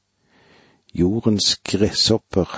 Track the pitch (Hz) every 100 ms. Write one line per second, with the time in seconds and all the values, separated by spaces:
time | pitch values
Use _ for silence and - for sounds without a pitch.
0 | _ _ _ _ _ _ _ _ _ 82
1 | 90 113 117 104 - - - 95 101 -
2 | - 110 - 98 85